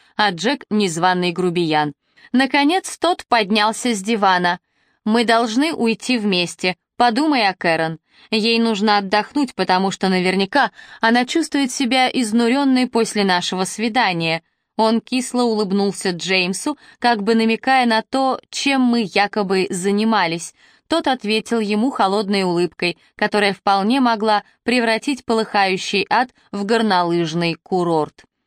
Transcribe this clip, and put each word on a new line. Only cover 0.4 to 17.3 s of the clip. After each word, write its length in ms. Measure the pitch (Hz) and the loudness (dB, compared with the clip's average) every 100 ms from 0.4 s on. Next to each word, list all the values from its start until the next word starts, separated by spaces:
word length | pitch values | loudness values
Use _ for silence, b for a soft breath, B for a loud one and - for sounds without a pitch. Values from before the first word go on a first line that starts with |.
| 202 285 - | -2 -4 -2
незваный 640 | 214 196 160 180 180 180 | 0 0 0 0 2 0
грубиян. 640 | 170 180 175 170 156 151 - b b b | 0 -2 0 0 0 0 -6 b b b
Наконец 640 | 247 269 285 285 370 - - | 0 2 2 2 0 -2 -2
тот 260 | 330 370 - | -2 -2 0
поднялся 680 | 233 190 214 214 214 247 | 0 2 2 0 0 -2
с 80 | 214 | -2
дивана. 580 | 190 226 196 180 180 175 _ _ _ _ | -2 2 2 2 0 -2 _ _ _ _
«Мы 200 | 214 226 | 0 2
должны 480 | 226 233 233 226 311 | 2 2 2 0 -2
уйти 460 | - 226 226 - 254 | 0 -2 -2 -2 -2
вместе. 580 | 208 180 170 - 185 180 _ - | 0 -2 -2 -4 -6 -6 _ 0
Подумай 520 | 240 226 311 277 202 | 0 2 0 2 0
о 60 | |
Кэрон. 440 | 185 180 160 160 165 b b b | 0 0 0 -2 -6 b b b
Ей 280 | 220 220 226 | -2 0 2
нужно 400 | 226 208 214 208 | 0 0 2 2
отдохнуть, 560 | 196 208 208 285 269 | 2 -2 -2 -4 -4
потому 360 | - 190 185 190 | -2 0 0 0
что 180 | - 190 | -2 0
наверняка 640 | 185 180 190 196 285 233 B B B | 0 0 0 0 0 -2 B B B
она 240 | 226 240 | 0 2
чувствует 460 | 247 339 311 285 262 | 0 -2 -2 -2 -2
себя 400 | - 254 262 254 | -2 0 0 0
изнурённой 760 | - 220 226 233 269 277 254 247 | 0 0 2 2 2 2 2 2
после 380 | 226 220 208 | 0 -2 0
нашего 400 | 196 180 - 185 | 0 0 -2 -4
свидания». 800 | 185 - 226 233 208 170 165 165 - _ _ - | -4 -4 -2 0 0 0 -2 -4 -8 _ _ -2
Он 220 | 220 226 | 0 0
кисло 420 | - 254 247 247 | -2 -4 -2 -2
улыбнулся 680 | 240 214 202 202 202 190 196 | 0 0 0 0 0 -2 -4
Джеймсу, 640 | 175 165 190 180 190 294 285 B B | -4 -2 0 0 -4 -6 -8 B B
как 240 | 240 233 | 0 0
бы 120 | 202 | 0